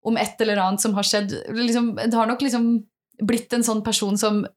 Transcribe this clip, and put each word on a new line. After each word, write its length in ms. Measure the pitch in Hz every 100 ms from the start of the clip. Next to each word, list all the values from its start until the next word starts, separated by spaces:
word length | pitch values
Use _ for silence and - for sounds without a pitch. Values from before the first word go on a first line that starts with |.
om 120 | 220 226
et 200 | 208 -
eller 180 | 220 202
annet 200 | 185 202
som 120 | 220 202
har 100 | 202
skjedd. 280 | 208 196 - -
Liksom, 400 | 220 240 233 233 202
det 140 | 233
har 140 | 226 226
nok 140 | 240
liksom 280 | 277 240 233 233 - _ _ -
blitt 340 | 220 233 -
en 120 | 240
sånn 180 | 233 220
person 320 | 220 202 202 202
som 260 | 214 208 -